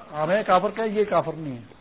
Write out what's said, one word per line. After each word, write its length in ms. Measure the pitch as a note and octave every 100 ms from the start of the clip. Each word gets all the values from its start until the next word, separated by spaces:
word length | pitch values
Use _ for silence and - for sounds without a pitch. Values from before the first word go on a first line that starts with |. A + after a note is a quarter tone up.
| - D3+
ہمیں 200 | D#3 G#3
کافر 240 | G3+ F#3 G3+ G#3
کہے، 120 | A3
یہ 160 | G#3 G3+
کافر 240 | F3 D3+
نہیں 220 | D#3 D3+ A#2+
ہے۔ 220 | G#2+ -